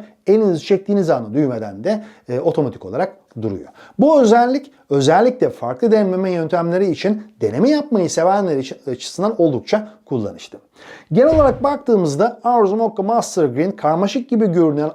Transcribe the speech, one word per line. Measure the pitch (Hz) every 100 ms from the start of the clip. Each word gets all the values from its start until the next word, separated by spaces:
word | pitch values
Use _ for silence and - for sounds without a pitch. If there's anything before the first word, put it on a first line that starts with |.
| 214 _ -
Elinizi | 214 208 160 -
çektiğiniz | 190 196 202 165
anda | 135 110
düğmeden | 123 143 117 107 98
de, | 139 214 214 - -
e, | 123
otomatik | 160 160 135 - 92
olarak | 117 185 - _ 117
duruyor. | 110 95 - - - -
Bu | 277 311
özellik | 226 233 240 269 - _ _
özellikle | 139 135 170 240 254 147
farklı | - 120 127 233
demleme | 220 202 185 190
yöntemleri | 180 160 175 170 175 196
için | 147 196 214 - _
deneme | 107 117 240
yapmayı | 302 294 220 165
sevenler | 165 170 202 190 139
için, | 131 - -
açısından | 123 - - 202 220
oldukça | 165 123 - 214 214 - _
kullanışlı. | 123 101 82 - - _ _ - - _
Genel | 156 285 320
olarak | 277 -
baktığımızda | 277 285 277 214 165 143 220 220
Arzu | 233 240 196 214
Mokka | 226 214
Master | 202 233 - - 147
Green | 123 175
karmaşık | 208 151 165 196 269 247
gibi | 226 214
görünen | 170 160 147 151